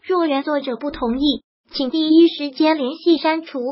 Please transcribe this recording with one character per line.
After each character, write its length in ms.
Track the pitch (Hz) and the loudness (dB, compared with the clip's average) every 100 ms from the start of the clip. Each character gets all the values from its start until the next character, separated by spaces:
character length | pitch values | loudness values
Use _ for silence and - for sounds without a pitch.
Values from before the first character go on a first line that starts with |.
若 240 | - 370 330 | -2 0 0
原 160 | 277 | -2
作 180 | 285 294 | -2 -4
者 160 | 277 233 | -4 -6
不 140 | 294 | -8
同 280 | - 233 254 | -4 -4 0
意， 260 | 294 269 _ _ _ | 0 -2 _ _ _
请 180 | - 262 | -6 -4
第 180 | 320 311 | -2 4
一 180 | 320 339 | 6 6
时 220 | - 285 | 2 -10
间 280 | 277 311 311 | 0 0 2
联 140 | 254 320 | -2 -2
系 220 | 349 320 | 0 2
删 240 | 320 320 | 2 -2
除 180 | 320 269 247 | -6 -8 -6